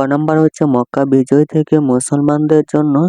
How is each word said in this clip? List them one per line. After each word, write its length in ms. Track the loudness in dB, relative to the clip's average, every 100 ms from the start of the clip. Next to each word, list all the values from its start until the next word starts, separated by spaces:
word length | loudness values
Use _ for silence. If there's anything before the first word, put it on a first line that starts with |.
| 0
নাম্বার 300 | -2 0 2
হচ্ছে 240 | 0 0 0
মক্কা 360 | 0 -2 -4
বিজয় 400 | 0 0 2 0 2
থেকে 300 | -2 0 0
মুসলমানদের 760 | 0 -2 -2 -2 0 -2 0 0 0
জন্য 280 | -2 0 0